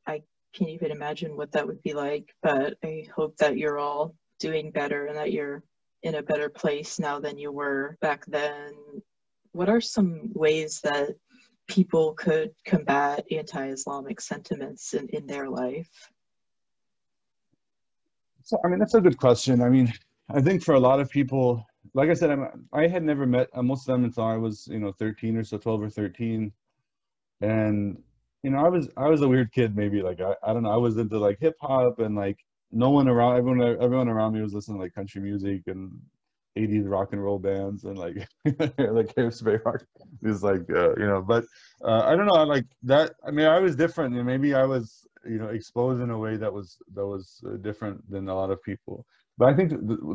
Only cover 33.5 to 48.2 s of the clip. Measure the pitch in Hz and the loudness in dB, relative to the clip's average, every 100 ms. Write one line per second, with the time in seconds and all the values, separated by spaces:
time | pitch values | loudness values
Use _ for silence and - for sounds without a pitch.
33.5 | 127 120 117 123 127 120 110 110 110 107 | 2 2 2 2 2 2 0 0 0 -4
34.5 | 101 101 98 92 101 98 98 101 101 98 | -6 -8 -8 -8 -8 -10 -8 -6 -6 -4
35.5 | 98 90 95 95 120 - _ _ _ _ | -6 -8 -10 -12 -16 -20 _ _ _ _
36.5 | - 110 107 98 95 98 101 98 101 98 | -6 -2 0 0 -2 -2 -4 -4 -2 -2
37.5 | 98 98 101 98 98 85 95 - _ 151 | -2 -4 -8 -10 -10 -10 -10 -14 _ -4
38.5 | 139 151 - 120 113 - - 117 113 110 | -2 -4 -2 0 2 0 0 -2 -2 0
39.5 | 107 - - - _ - - 107 101 101 | 0 0 -6 -10 _ -20 -6 -2 0 2
40.5 | 95 85 87 85 - 104 98 92 117 117 | 0 0 2 2 2 2 2 2 0 0
41.5 | - - _ - 113 - 165 208 170 151 | -12 -20 _ 0 2 4 4 6 4 4
42.5 | 139 123 _ 123 139 156 - - 147 156 | 2 -2 _ 4 4 4 -2 -6 2 6
43.5 | 170 190 131 170 - 135 123 123 131 143 | 6 4 2 0 0 -2 -2 -2 0 2
44.5 | 135 131 131 110 - _ _ 123 110 107 | 4 4 2 -4 -12 _ _ -8 -6 -6
45.5 | 110 - 120 127 123 123 113 110 110 107 | -8 -6 -2 0 0 -2 -4 -4 -4 -4
46.5 | 98 92 - - 98 101 98 90 _ 107 | -6 -12 -20 -18 -8 -8 -8 -12 _ -12
47.5 | 101 104 104 107 95 - 101 | -10 -8 -8 -10 -10 -12 -10